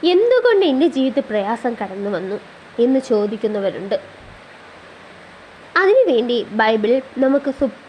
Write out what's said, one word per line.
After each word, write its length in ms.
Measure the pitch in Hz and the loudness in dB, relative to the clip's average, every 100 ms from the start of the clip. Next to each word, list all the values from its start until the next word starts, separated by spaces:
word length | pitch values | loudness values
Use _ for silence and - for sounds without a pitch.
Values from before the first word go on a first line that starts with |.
| 330 | 2
എന്തുകൊണ്ട് 600 | 359 466 508 480 415 359 | 2 4 4 4 4 2
എൻ്റെ 220 | 262 320 | 2 0
ജീവിതത്തിൽ 340 | 262 262 277 269 | 2 -2 -2 -2
പ്രയാസം 460 | 214 196 226 247 233 | -4 -2 -4 -4 -6
കടന്നു 280 | 196 190 202 | -8 -6 -6
വന്നു?" 300 | 190 190 208 - - - - | -6 -6 -8 -12 -20 -18 -2
എന്ന് 220 | 240 262 | 2 2
ചോദിക്കുന്നവരുണ്ട്. 920 | 262 214 208 208 220 214 196 - 196 - - - - - - - - - - - - - - - - - - - | 0 0 0 -2 -4 -2 -4 -6 -6 -6 -8 -20 -20 -20 -20 -20 -20 -20 -20 -20 -20 -20 -20 -20 -20 -20 -4 0
അതിനുവേണ്ടി 680 | 381 494 453 240 233 240 - | 4 4 4 2 0 -4 -4
ബൈബിളിൽ 500 | 208 220 220 214 262 262 - | 0 0 2 2 0 -2 -2
നമുക്ക് 320 | 262 277 277 | 0 0 -2
സു-, 200 | 262 262 - | -4 -4 -4